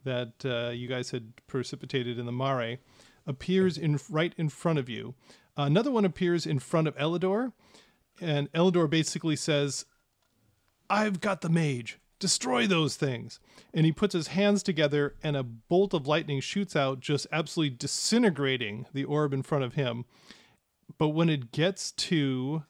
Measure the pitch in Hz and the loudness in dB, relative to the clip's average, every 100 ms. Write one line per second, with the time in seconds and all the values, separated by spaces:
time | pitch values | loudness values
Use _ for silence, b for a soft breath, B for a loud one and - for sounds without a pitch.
0 | 131 123 120 _ 135 120 120 120 123 127 | -4 -4 -6 _ -4 -2 -4 -6 -4 -4
1 | 123 127 110 - _ 135 123 135 131 135 | -4 -6 -8 -20 _ -6 -6 -8 -4 -4
2 | 123 117 120 123 135 131 113 120 b b | -2 -6 -6 -2 0 0 -2 -6 b b
3 | b b - 135 - 190 190 160 165 147 | b b -10 -8 0 4 4 2 0 0
4 | - 156 170 - 156 - 170 156 123 110 | 0 -2 -2 -2 -4 -2 0 0 -2 -6
5 | 113 - b b b - 143 165 254 240 | -8 -14 b b b -2 2 4 4 2
6 | 196 - 175 170 156 143 - 165 156 131 | 2 2 0 0 0 -4 0 0 0 0
7 | 156 175 185 202 254 - b b b b | -2 0 0 0 -2 -8 b b b b
8 | _ - 170 143 143 165 180 175 160 160 | _ -8 -2 -2 0 2 4 4 4 2
9 | 151 160 165 147 - 147 143 - - _ | 0 -2 -2 0 2 2 2 -4 -10 _
10 | _ _ _ _ _ _ _ _ _ 202 | _ _ _ _ _ _ _ _ _ 0
11 | 214 185 214 185 170 170 156 123 117 - | 2 0 -2 -2 2 2 2 -2 -8 -16
12 | _ _ 196 - 254 247 226 170 147 - | _ _ -2 0 2 2 4 4 2 0
13 | 143 120 117 - B B B - 160 147 | -2 -4 -8 -16 B B B 2 2 4
14 | 208 175 151 165 208 208 - 160 147 147 | 0 0 -2 2 4 4 2 2 2 2
15 | 143 - 156 143 123 113 _ 175 196 170 | 0 -2 -4 -2 -4 -10 _ 2 4 0
16 | 135 156 151 139 - 196 196 156 135 135 | 0 0 0 -4 -2 -4 -2 0 0 -2
17 | - 143 - 156 156 - 151 120 139 - | -2 -2 0 -4 -2 -2 -2 -2 -6 -4
18 | - 226 233 143 135 131 110 107 131 135 | 2 4 4 2 0 0 -4 -6 -8 -6
19 | 139 147 151 135 - 147 123 147 131 117 | -2 0 0 -2 -2 -2 -2 -2 -2 -4
20 | 123 B B B B B _ _ - - | -10 B B B B B _ _ -20 -2
21 | 151 156 165 147 117 - 170 196 - - | 0 4 2 2 -4 -2 0 -2 -10 -6
22 | - 165 139 127 131 160 | 0 2 2 -2 -4 -6